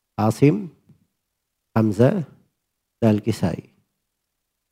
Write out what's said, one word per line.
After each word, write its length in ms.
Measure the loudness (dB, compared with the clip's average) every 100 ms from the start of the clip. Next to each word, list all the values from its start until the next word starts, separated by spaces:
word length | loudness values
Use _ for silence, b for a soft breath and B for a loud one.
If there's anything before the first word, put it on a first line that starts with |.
| _ -4
Asim, 520 | -2 2 2 2 -8 -18 _ _ _ _ _ _ _ _ _
Hamzah, 520 | -2 -2 2 0 0 -8 -16 _ _ _ _ _ _
dan 200 | 0 0
Al-Kisai. 520 | -2 -4 -6 -6 -14 _ _ _ _ _ _ _ _ _ _